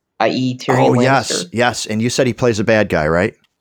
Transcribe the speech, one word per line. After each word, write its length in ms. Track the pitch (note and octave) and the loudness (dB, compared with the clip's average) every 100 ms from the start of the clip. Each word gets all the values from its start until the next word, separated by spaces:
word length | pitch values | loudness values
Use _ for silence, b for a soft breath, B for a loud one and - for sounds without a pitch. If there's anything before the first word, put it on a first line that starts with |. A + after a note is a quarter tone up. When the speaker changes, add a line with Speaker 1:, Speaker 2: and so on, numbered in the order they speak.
| _ - | _ -4
Speaker 1:
I 100 | A2 | -2
E 260 | B2 B2+ B2+ | 0 -4 -4
Tyrion 320 | - B2+ C3+ | -2 2 2
Speaker 2:
Oh, 40 | B2+ | 2
yes, 300 | C3 C3+ A2+ - F2+ | 2 2 0 -4 -4
Speaker 1:
Lannister? 40 | |
Speaker 2:
yes. 320 | G#2+ A#2+ A2 - | -2 -2 -2 -4
And 160 | G#2+ | -2
you 80 | A#2+ | -2
said 180 | - B2+ | 0 -2
he 60 | |
plays 260 | A2 B2 G#2 | 0 0 0
a 40 | G#2 | 2
bad 240 | A2 G2+ | 2 2
guy, 180 | E2+ D#2 | 0 2
right? 280 | E2+ G#2 - _ _ | 0 0 -4 _ _